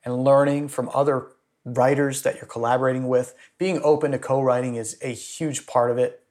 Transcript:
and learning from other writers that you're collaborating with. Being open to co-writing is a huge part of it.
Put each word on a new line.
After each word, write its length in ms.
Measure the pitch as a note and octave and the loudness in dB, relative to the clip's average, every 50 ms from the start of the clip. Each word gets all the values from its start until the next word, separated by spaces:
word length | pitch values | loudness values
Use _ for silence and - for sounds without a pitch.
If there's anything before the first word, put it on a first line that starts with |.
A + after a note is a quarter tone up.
| _ | _
and 200 | B2+ B2 B2+ B2+ | -4 -4 0 4
learning 440 | C3+ C#3 C#3 C#3+ C#3+ C#3+ C#3+ D3 C#3+ | 6 6 6 6 4 2 -2 -4 -6
from 220 | - - B2 B2 - | -6 -6 -6 -4 0
other 340 | C3 C#3+ D3 C#3 C3 - - _ _ _ _ _ _ _ | 0 2 2 2 0 -2 -8 _ _ _ _ _ _ _
writers 600 | B2 A#2+ B2+ B2 C3 C#3+ C#3 C#3+ C#3 C3+ C3+ - | -6 0 2 2 4 4 2 0 0 -2 -2 -4
that 120 | - - | -4 -4
you're 100 | - - | -4 -12
collaborating 640 | - - A#2 A#2 A#2 B2 B2+ C3 C3 B2+ C3 B2+ B2+ | -12 -8 -4 0 0 0 2 2 0 0 0 -2 0
with. 280 | B2+ B2 B2+ B2 - _ - _ _ _ | 0 0 0 -2 -10 _ -20 _ _ _
Being 220 | F3 F#3+ F#3 D3+ - | -4 -2 -2 0 2
open 280 | D3+ D3+ D3 D3+ C#3+ | 2 2 4 2 -2
to 80 | C#3 B2 | -2 -4
co-writing 560 | - - C3+ C3+ B2+ C3 B2 B2 B2+ B2+ A#2+ | -2 -2 -2 0 2 2 2 2 0 -4 -4
is 220 | A#2 A2+ G#2+ - _ | -6 -8 -8 -10 _
a 80 | - C3+ | -10 -10
huge 560 | A#2+ A2+ - - - - E3 D#3 C3+ C#3 - - | -10 -10 -12 -16 -10 -6 -6 -4 -4 -6 -10 -2
part 240 | - B2 A#2+ B2 | 0 2 2 2
of 60 | A#2+ B2 | 2 0
it. 260 | B2 B2 - - _ _ | 0 -2 -2 -10 _ _